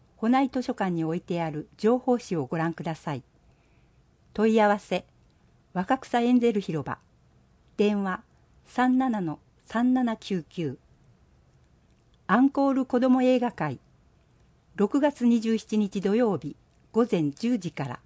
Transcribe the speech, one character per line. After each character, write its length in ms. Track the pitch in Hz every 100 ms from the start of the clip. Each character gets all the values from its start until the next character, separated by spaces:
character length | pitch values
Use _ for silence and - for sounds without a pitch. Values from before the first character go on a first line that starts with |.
| _
保 140 | - 220
内 220 | 262 269
図 120 | 254
書 100 | 247
館 200 | 240 196
に 100 | 170
置 140 | 160 170
い 40 |
て 220 | - 175
あ 80 | 160
る 180 | 147 - -
情 200 | 214 247
報 220 | 247 240
誌 160 | - 170
を 100 | 131
ご 100 | 170
覧 180 | 165
く 100 | 160
だ 100 | 160
さ 200 | 160 -
い。 100 | 131 - _ _ _ _ _ _ _ _ _ _
問 220 | - 220
い 60 | 220
合 80 | 208
わ 100 | 202
せ、 260 | - 185 - _ _ _ _ _ _
若 260 | 180 185 262
草 220 | - 240
エ 100 | 240
ン 80 | 247
ゼ 140 | 233
ル 80 | 208
広 260 | 190 156 -
場。 140 | - _ _ _ _ _ _ _ -
電 280 | 208 208
話、 180 | 196 185 - _ _ _ -
三 320 | - 254 254
七 220 | 262 220
の 200 | 165 151 _ _
三 300 | - 220 247
七 220 | 254 240 220
九 280 | - 190 -
九。 300 | - 147 127 _ _ _ _ _ _ _ _ _ _ _ _ _ _ -
ア 100 | 214
ン 120 | 277
コ 180 | 277 277
ー 40 |
ル 140 | 269 254
子 140 | 247
ど 100 | 254
も 120 | 254
映 180 | 254 254
画 100 | 240
会。 300 | - 151 - _ _ _ _ _ _ _ _ _ -
六 240 | 202 285
月 260 | 294 - 240
二 140 | 233
十 180 | 220 226
七 180 | - 214
日 240 | 202 202
土 140 | 196
曜 240 | 214 233 160
日、 160 | 143 - _ _ _
午 120 | 220 233
前 220 | 185 147
十 260 | 139 233 247
時 140 | 170
か 160 | - 135
ら。 120 | 117